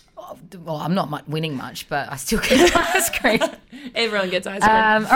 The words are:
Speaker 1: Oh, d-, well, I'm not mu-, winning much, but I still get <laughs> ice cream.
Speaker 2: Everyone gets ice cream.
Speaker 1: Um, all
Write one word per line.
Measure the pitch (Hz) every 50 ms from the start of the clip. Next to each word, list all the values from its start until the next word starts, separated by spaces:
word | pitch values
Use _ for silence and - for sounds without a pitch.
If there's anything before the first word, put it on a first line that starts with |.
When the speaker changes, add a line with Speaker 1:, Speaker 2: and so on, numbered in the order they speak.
| - _ _ -
Speaker 1:
Oh, | - - - - - -
d-, | - 180
well, | 165 170 156 147
I'm | 165 156 185
not | 196 165 151
mu-, | 151 143 - -
winning | 147 160 165 160 143
much, | 123 - 127 165 - - -
but | 156 143 127 107
I | 143 135
still | - - 226 190
get | - - 247 269 349 349 -
<laughs> | 349 339 - 359
ice | 381 - -
cream. | - - - 240 214 - 320 320 - - - _ - 277 285 - -
Speaker 2:
Everyone | - 233 220 208 202 190 185
gets | 180 180 196 -
ice | 190 202 202
cream. | 214 220
Speaker 1:
Um, | 220 220 214 214 214 214
all | 202 254